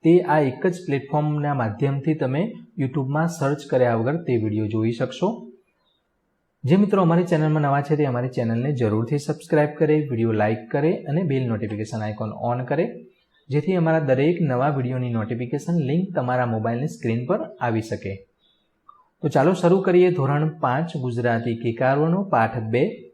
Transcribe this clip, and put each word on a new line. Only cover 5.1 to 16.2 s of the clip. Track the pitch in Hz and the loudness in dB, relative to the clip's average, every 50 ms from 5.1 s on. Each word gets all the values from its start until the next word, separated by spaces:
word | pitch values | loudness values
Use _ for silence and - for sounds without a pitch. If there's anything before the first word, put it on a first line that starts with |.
| - - 180 202 233 233 - - - _ _ _ _ _ _ _ _ _ _ _ _ _ _ _ _ _ _ _ _ _ - | -4 -2 -2 -2 -2 -4 -12 -18 -20 _ _ _ _ _ _ _ _ _ _ _ _ _ _ _ _ _ _ _ _ _ 0
જે | 127 156 | 2 4
મિત્રો | 196 208 196 202 196 | 4 4 4 4 4
અમારી | 185 165 165 175 180 | 4 4 4 2 2
ચેનલમાં | 175 175 156 156 156 156 156 | 2 2 2 2 2 2 2
નવા | 147 139 139 143 | 2 2 2 0
છે, | 139 - 156 | 0 0 0
તે | 143 147 | 0 2
અમારી | 135 123 120 127 127 | 0 0 -2 -4 -4
ચેનલને | 127 - 120 113 113 117 123 139 | -4 -2 -2 0 0 0 0 -2
જરૂરથી | 147 123 120 107 104 110 117 113 151 143 | 0 0 0 2 2 0 0 0 -2 -4
સબસ્ક્રાઇબ | 143 - 151 151 - - - 151 151 151 151 - | -2 -4 -6 -6 -2 0 2 2 2 2 2 0
કરે, | 165 151 151 151 | 2 2 2 2
વીડિયો | 147 135 127 113 113 113 | 2 -2 -2 0 0 0
લાઈક | 113 107 104 107 113 110 - - | 2 2 2 0 0 -2 -4 -6
કરે | - 143 143 160 - | -4 0 0 0 0
અને | - - - 139 170 | -2 -4 -4 -2 -2
બેલ | 196 156 139 131 127 | 0 0 0 0 0
નોટિફિકેશન | 120 113 104 107 104 104 101 107 107 - 110 | 0 -2 -2 -2 -4 -4 -6 -6 -6 -6 -6
આઇકોન | 107 107 104 107 110 107 | -4 -6 -6 -6 -6 -8
ઓન | 104 - - 120 123 127 131 | -6 -4 -4 -2 -2 -2 -2
કરે, | 127 143 151 185 240 - - - - _ _ _ _ _ _ _ _ | -2 -2 -2 -2 -2 -4 -12 -18 -20 _ _ _ _ _ _ _ _
જેથી | 127 147 143 - 190 | -4 -2 0 0 0
અમારા | 180 165 160 160 160 | 2 2 2 2 2
દરેક | 151 135 131 123 139 160 175 170 | 2 2 2 4 4 2 2 2
નવા | 170 143 127 123 131 147 | 0 0 2 0 0 0
વીડિયોની | 147 135 123 123 127 127 123 123 | 0 0 -2 -2 -4 -4 -4 -2
નોટિફિકેશન | 117 113 107 101 123 117 123 123 - 143 - - 170 | -2 -2 -2 -2 -4 -6 -4 -4 -6 -6 -4 -2 -2
લિંક | 170 143 127 143 170 190 202 - | 0 0 0 0 0 -2 0 -2
તમારા | - | -4